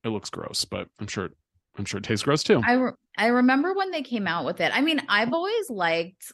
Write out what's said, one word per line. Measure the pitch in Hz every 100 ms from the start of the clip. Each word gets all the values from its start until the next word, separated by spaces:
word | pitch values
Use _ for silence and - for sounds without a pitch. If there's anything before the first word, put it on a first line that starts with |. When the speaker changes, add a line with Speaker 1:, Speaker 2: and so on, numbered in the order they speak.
Speaker 1:
it | 117
looks | 107 -
gross, | - - - -
but | 98 - -
I'm | 104
sure, | 107 92 _ _ _ _ -
I'm | 98
sure | 98
it | -
tastes | 107 135
gross | 151
too. | - 165
Speaker 2:
I | 220
re-, | 247 254 - _ -
I | 220
remember | 247 247 269 349
when | 392 381
they | 339
came | 254 233 185
out | 170 139
with | 180
it. | 156 202
I |
mean, | 302 302 -
I've | 208 233
always | 330 381 453 392
liked, | 208 170 165 175 - -